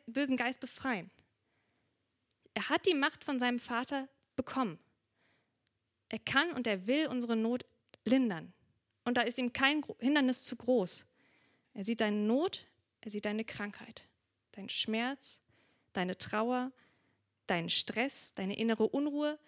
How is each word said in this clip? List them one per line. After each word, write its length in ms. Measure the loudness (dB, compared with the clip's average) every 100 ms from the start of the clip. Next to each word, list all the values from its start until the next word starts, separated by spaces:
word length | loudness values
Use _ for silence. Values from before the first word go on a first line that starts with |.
| -4
bösen 300 | -2 0 2
Geist 220 | 0 -4
befreien. 500 | -10 -6 -4 -2 -6 _ _ _ _ _ _ _ _ _ _ _ _ _ _
Er 160 | -6 0
hat 160 | 2 2
die 80 |
Macht 300 | 2 2 0
von 160 | -4 0
seinem 200 | 0 0
Vater 500 | -4 -4 -2 -4 -6 _ _ -6
bekommen. 420 | -4 -2 -2 -4 _ _ _ _ _ _ _ _ _ _ _ _ -10
Er 100 | -8
kann 320 | 0 2 2
und 160 | 0 -2
er 180 | 0 2
will 220 | 2 2
unsere 280 | -2 0 0
Not 300 | 0 -2 -6 _ _ -8
lindern. 500 | 2 4 4 -2 -8 -18 _ _ _ _
Und 140 | 0 2
da 40 |
ist 160 | 2 0
ihm 160 | -2
kein 280 | 4 4 4
Gro-, 160 | -2 0
Hindernis 440 | 4 6 4 2
zu 120 | -2 -2
groß. 480 | 2 4 2 -4 -12 _ _ _ _ _ _
Er 100 | -6
sieht 180 | -2 0
deine 160 | 2 2
Not, 500 | 2 4 2 -2 -12 _ _ _
er 100 | -10
sieht 140 | -4 -2
deine 200 | -4 -6
Krankheit, 640 | -6 -8 -10 -16 -18 -20 _ _ _ _
deinen 180 | -14 -8
Schmerz, 720 | -4 -2 -2 -2 -4 -12 -18 _ _ _ _ _
deine 240 | -4 -2 -4
Trauer, 540 | -2 0 0 0 -2 -8 _ _ _ _ _ _ -2
deinen 240 | 0 0
Stress, 640 | -2 0 -2 -2 -4 -8 -4
deine 220 | -4 0
innere 300 | 2 4 2
Unruhe, 520 | 2 0 0 -2 -4